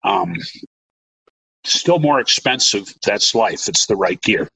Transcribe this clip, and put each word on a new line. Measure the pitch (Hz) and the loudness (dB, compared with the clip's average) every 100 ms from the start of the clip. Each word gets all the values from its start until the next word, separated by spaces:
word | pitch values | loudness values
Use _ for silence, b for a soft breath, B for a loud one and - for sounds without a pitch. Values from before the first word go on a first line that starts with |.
Um, | 98 98 87 85 80 - - _ _ _ _ _ _ _ _ _ | 0 -2 -2 -6 -12 -16 -20 _ _ _ _ _ _ _ _ _
still | - - - 175 | -4 -2 2 4
more | 151 143 | 4 2
expensive. | 117 - 135 127 - 104 98 - - | 2 0 0 0 0 0 -6 -6 -2
That's | 101 - 117 | 0 0 2
life. | 107 107 - | 0 0 -2
It's | 170 - | -2 0
the | 101 | 0
right | 95 90 | 0 0
gear. | - 101 131 | -2 0 -2